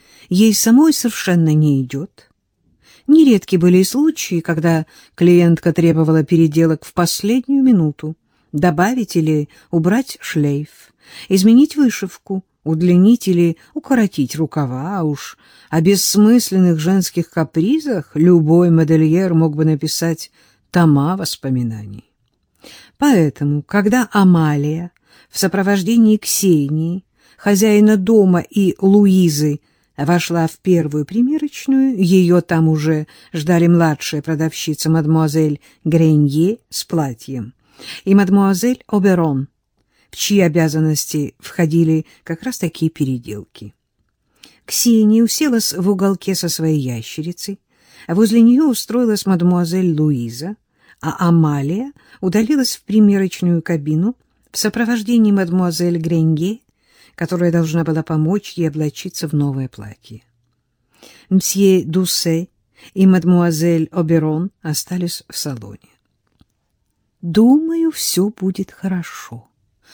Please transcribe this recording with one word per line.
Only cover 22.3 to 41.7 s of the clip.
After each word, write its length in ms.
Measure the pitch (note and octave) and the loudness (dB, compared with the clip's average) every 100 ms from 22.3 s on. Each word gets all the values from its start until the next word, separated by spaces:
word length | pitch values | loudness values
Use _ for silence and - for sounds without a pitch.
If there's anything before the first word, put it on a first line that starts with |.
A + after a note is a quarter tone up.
| _ _ _ - - - _ | _ _ _ -20 -20 -20 _
Поэтому, 640 | C#4+ G#3+ D#3 - C#3+ D3 | 2 4 2 -2 -4 -4
когда 460 | - G3+ G3+ B3+ A3 | -2 -2 0 0 0
Амалия 800 | G#3 F#3+ E3+ D#3 D3 D3 D#3+ F3 - _ _ _ | 2 4 4 2 0 -4 -6 -10 -16 _ _ _
в 100 | - | -4
сопровождении 800 | G3 G3 F#3+ G3+ F3+ A#3 A3 G#3+ | -2 0 0 -2 0 2 4 2
Ксении, 880 | - - G3 D#3 C#3 D#3 E3 F#3 - _ _ _ | -2 -2 2 2 0 -4 -4 -8 -12 _ _ _
хозяина 600 | G3+ G3 G#3+ G#3 G#3+ G#3+ | -2 2 4 4 4 2
дома 440 | F#3 A3+ F#3+ F3+ | 2 4 4 2
и 360 | - G#3 F#3+ - | -2 -2 -2 0
Луизы 800 | F#3+ G3+ G3 F#3 F3 D3 D3+ D3 - _ _ - | 2 4 4 4 2 0 -2 -4 -10 _ _ -8
вошла 500 | D3 F3 - E3+ D#3+ | -2 -2 -2 -4 -4
в 120 | - | -4
первую 460 | F#3 E3+ D3+ D3+ | 0 0 0 -4
примерочную, 920 | D3 G#3 B3 D#4 D4 - - C4+ C4+ G#3+ | -4 -2 -2 -2 -6 -8 -2 0 0 0
её 420 | F3+ F#3+ F3 F3 | 2 4 4 2
там 280 | E3+ E3+ D#3+ | 0 0 0
уже 380 | D#3 D#3 D#3 D3+ - _ | 0 -2 -2 -6 -16 _
ждали 340 | E3 D3+ E3+ E3+ | -8 -2 2 4
младшая 560 | E3+ E3 D3 - D3+ | 4 2 -2 -6 -8
продавщица 640 | D#3+ D3+ D#3+ - - D3 D#3 | -6 -4 -4 -6 -8 -6 -2
мадмуазель 720 | D#3+ D3+ D#3+ D#3 D#3 D#3 D3 _ _ | -2 0 0 0 0 -2 -4 _ _
Гренье 760 | E3 E3 D#3+ D3+ D3 D3 F3+ A#3 _ | -2 2 4 4 2 0 -2 -4 _
с 140 | - | -14
платьем 720 | - E3 C#3 A#2 - C3 A2 _ _ _ - - | -6 -6 -6 -10 -12 -12 -12 _ _ _ -20 -10
и 100 | - | 2
мадмуазель 680 | G3 F#3 G3+ G3 F#3 A#3+ B3+ - | 2 4 2 2 0 -2 -4 -4
Оберон – 600 | G#3 G3 F3+ D#3+ C3+ C#3 _ _ _ _ _ _ | -2 0 2 0 -2 -6 _ _ _ _ _ _
в 40 | - | -10
чьи 240 | - G3+ | -2 0
обязанности 920 | F3 D#3+ D#3+ D#3 D#3 D3 - D3+ C#3+ - | 2 0 0 0 -2 -2 -4 -6 -8 -12
входили 680 | - - E3 | -12 -4 -2